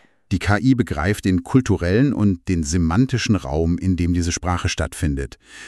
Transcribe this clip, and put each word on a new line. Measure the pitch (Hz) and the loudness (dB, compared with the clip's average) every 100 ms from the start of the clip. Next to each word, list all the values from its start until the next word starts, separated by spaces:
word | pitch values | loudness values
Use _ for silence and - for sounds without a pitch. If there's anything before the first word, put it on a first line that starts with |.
| _ _ _ | _ _ _
Die | 95 | -2
K | - 104 | 0 2
I | 127 | 4
begreift | 123 98 76 85 104 | 2 0 -2 -2 0
den | 101 90 | 0 0
kulturellen | - 135 127 92 87 104 143 | 2 0 2 0 2 2 2
und | - 104 90 - | 2 0 0 -2
den | 87 | -2
semantischen | 73 90 82 90 131 120 - 98 | 0 0 2 2 0 0 0 -2
Raum, | 65 76 82 87 | 0 -2 0 0
in | 92 87 | 0 0
dem | 87 87 | 0 0
diese | 85 | -2
Sprache | - 90 87 - | -4 -4 -2 -2
stattfindet. | - 67 - 76 69 64 - _ - | -4 -6 -4 -4 -4 -8 -14 _ -20